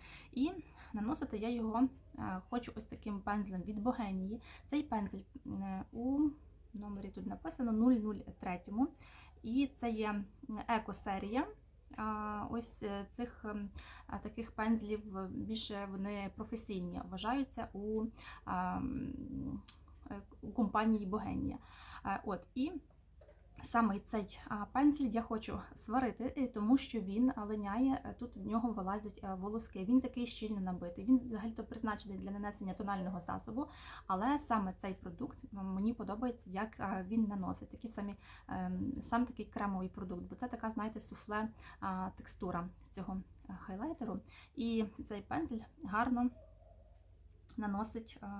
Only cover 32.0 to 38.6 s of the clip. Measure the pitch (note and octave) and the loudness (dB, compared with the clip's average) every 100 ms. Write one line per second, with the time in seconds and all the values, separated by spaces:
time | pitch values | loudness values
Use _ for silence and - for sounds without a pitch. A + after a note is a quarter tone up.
32 | G3+ F#3+ F#3+ G#3 G#3 G3+ F#3+ F#3 G3+ F#3+ | -4 -6 -4 -2 -4 -2 -4 -2 -2 0
33 | F3+ F3+ F3 F#3 A3+ A3+ D#4 - - - | 0 -2 -2 -4 -2 -4 -4 -8 -14 -10
34 | - F#3 B3 D4 - A3 F#3+ - G3 F#3+ | -2 2 4 4 4 2 2 -2 -4 -4
35 | F#3 F3 B3+ - - G3 F#3+ F#3+ A3 A#3+ | -8 -6 -6 -6 -10 -6 -2 2 2 2
36 | F#3+ G#3+ B3+ A#3+ F#3 F#3+ A3 - G3 G3 | -2 0 -2 -2 -6 -4 -4 -2 -2 -2
37 | F#3 A3+ G#3 G3+ F3+ F#3 - - A3+ G#3+ | 2 2 4 2 -2 -4 -8 -10 -8 -4
38 | G3+ G3 - - - F#3 | -6 -6 -14 -18 -6 -2